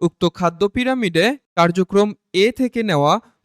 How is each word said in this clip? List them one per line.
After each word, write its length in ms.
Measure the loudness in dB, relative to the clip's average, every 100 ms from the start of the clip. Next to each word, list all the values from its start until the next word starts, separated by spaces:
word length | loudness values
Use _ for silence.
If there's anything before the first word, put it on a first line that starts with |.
উক্ত 220 | -6 -2 -4 -2
খাদ্য 240 | -4 -2 -4
পিরামিডে 560 | -2 -2 -2 -2 0 0 -2 _ 0
কার্যক্রম 520 | 0 0 0 0 0 -2 _ 0
এ 20 | 0 0
থেকে 220 | -4 -4
নেওয়া 300 | -2 0 2 0 -4 _